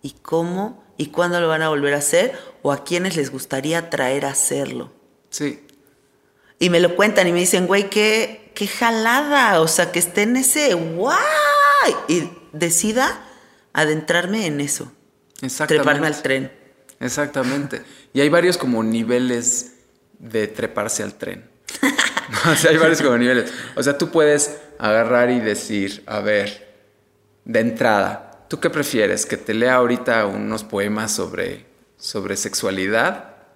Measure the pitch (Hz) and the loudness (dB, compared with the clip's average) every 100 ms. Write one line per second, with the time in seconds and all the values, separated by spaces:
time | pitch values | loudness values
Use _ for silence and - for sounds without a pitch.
0 | 143 - - 165 170 180 208 - _ _ | -14 -16 -4 -2 -2 -4 -6 -10 _ _
1 | 147 - 175 175 170 160 160 151 143 143 | -8 0 0 2 0 0 0 0 0 0
2 | 143 165 233 - - - 139 139 - 175 | 2 2 2 -2 -14 -6 -2 -2 -2 -2
3 | 185 165 135 131 - 135 143 165 165 143 | -2 -2 -4 -6 -8 -6 -2 -4 -4 -2
4 | 127 139 139 135 - 139 135 127 - _ | 0 0 -2 -2 -2 -2 -4 -6 -12 _
5 | _ _ _ - 147 147 - _ _ _ | _ _ _ -6 -6 -6 -18 _ _ _
6 | _ _ _ _ _ _ 180 170 175 175 | _ _ _ _ _ _ 2 4 4 4
7 | 208 208 180 175 180 185 180 196 196 208 | 2 4 2 2 2 2 2 0 0 0
8 | 214 220 214 - - - 202 - 233 226 | 2 2 -2 -8 -18 -8 -8 -2 0 0
9 | 220 247 294 285 240 185 160 - 170 - | 2 2 2 4 4 4 4 2 0 0
10 | - - 208 247 262 302 294 180 165 165 | -2 0 2 2 2 2 2 2 -2 -2
11 | 220 349 554 622 587 571 571 554 415 - | 0 2 2 2 2 4 4 4 2 0
12 | - 170 156 - - 151 170 165 214 220 | 0 -2 -2 -12 -18 -4 0 0 0 0
13 | 269 - - - - _ _ - 151 156 | 0 -2 -14 -20 -20 _ _ 0 0 0
14 | 156 170 175 214 190 147 143 - 131 - | 0 -2 0 -2 -2 -4 -4 -6 -10 -18
15 | _ _ _ - 131 - 151 151 139 143 | _ _ _ -12 -10 -4 2 2 4 2
16 | 156 147 139 135 135 - _ _ _ - | 0 -2 -2 -2 -4 -14 _ _ _ -10
17 | 127 123 143 143 123 139 143 113 - - | -8 -4 -4 -2 -2 -2 -6 -10 -12 -20
18 | - 135 147 170 175 175 131 117 110 113 | -8 2 4 4 2 0 0 0 0 0
19 | 113 123 127 120 113 - - _ _ _ | 0 0 0 -2 -2 -4 -6 _ _ _
20 | _ _ 117 110 107 - 113 - 107 - | _ _ -6 -4 -4 -4 -6 -4 -4 -4
21 | 104 - - 95 - _ - - - 285 | -8 -8 -12 -12 -16 _ -18 -2 -2 0
22 | - - - - 170 147 160 160 160 160 | -2 -2 -6 -2 2 4 4 6 4 4
23 | 143 120 120 127 113 - - - 135 143 | 4 4 4 2 0 -6 -10 -2 -2 0
24 | 170 165 151 147 147 - - - 110 110 | 0 4 4 4 0 -6 -18 -6 0 2
25 | 117 120 123 127 110 104 - 104 98 101 | 4 4 4 2 0 -4 -4 -4 -4 -8
26 | - 107 104 104 101 - - - _ _ | -10 -6 0 0 0 -8 -18 -20 _ _
27 | _ _ _ _ - 113 113 117 120 104 | _ _ _ _ -2 0 0 0 2 2
28 | 95 - - - - - 170 156 143 123 | 0 -4 -14 -20 -12 -4 -4 -2 -4 0
29 | 104 95 - 107 - 110 120 127 120 120 | 0 0 -4 -6 -4 -2 2 4 2 0
30 | - 113 107 101 107 110 104 101 101 107 | 0 0 0 -2 -6 -6 -6 -4 -2 -2
31 | 110 - 90 90 90 95 - _ _ _ | -4 -4 -6 -6 -6 -8 -18 _ _ _
32 | - 110 95 98 107 - 107 95 95 110 | -10 -8 -6 -6 -6 -4 -4 -2 -2 0
33 | 143 196 - - _ | 0 -2 -12 -20 _